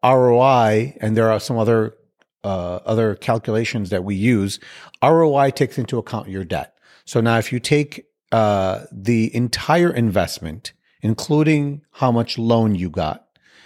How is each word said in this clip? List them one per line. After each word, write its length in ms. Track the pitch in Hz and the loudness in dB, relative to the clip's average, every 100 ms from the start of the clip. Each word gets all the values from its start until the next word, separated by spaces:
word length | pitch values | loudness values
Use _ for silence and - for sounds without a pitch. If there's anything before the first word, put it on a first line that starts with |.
R 280 | 123 131 127 | 2 4 4
O 100 | 120 | 4
I, 560 | 135 123 110 110 123 - | 4 4 4 2 0 -4
and 160 | 107 110 | -2 2
there 140 | 113 | 2
are 80 | 107 | 0
some 200 | - 117 | -2 -2
other, 360 | 110 113 110 - _ _ _ _ | 2 2 0 -6 _ _ _ _
uh, 380 | 101 95 87 90 | -6 -6 -6 -6
other 300 | - 110 110 | -2 0 0
calculations 760 | 101 - 113 - 110 117 117 92 | -2 -2 -4 -2 -4 -2 -4 -4
that 120 | 98 | -4
we 140 | 95 98 | -4 0
use. 420 | 113 113 98 - - - - _ | 2 2 0 -4 -14 -20 -20 _
R 220 | 131 165 | 2 4
O 140 | 160 139 | 4 4
I 140 | 139 | 2
takes 280 | - 139 - | 2 -2 -2
into 180 | 117 120 | -4 -6
account 320 | - 110 101 | -6 -8 -8
your 160 | 95 | -10
debt. 320 | 87 85 67 _ _ _ | -6 -8 -8 _ _ _
So 160 | - 123 | -6 0
now 180 | 113 117 | 2 0
if 140 | 107 | 0
you 80 | 120 | -6
take, 460 | - 147 147 - - _ _ | 0 0 0 -8 -20 _ _
uh, 520 | 113 107 101 95 101 - | 0 2 2 0 -4 -8
the 420 | 104 98 117 110 | -8 -2 0 0
entire 600 | 117 120 - - 165 175 | -2 -4 -4 0 2 2
investment, 800 | 120 117 98 85 - 82 90 - - _ _ | 0 0 0 -2 -4 -12 -12 -16 -20 _ _
including 800 | 110 113 - 147 156 151 143 147 - | -4 -4 -2 0 2 0 -2 -8 -16
how 220 | - 131 | -2 0
much 260 | 117 117 - | 0 -2 -4
loan 380 | 113 117 110 98 | 0 2 2 0
you 120 | 90 | -2
got, 380 | 85 78 - _ _ _ _ | -4 -4 -6 _ _ _ _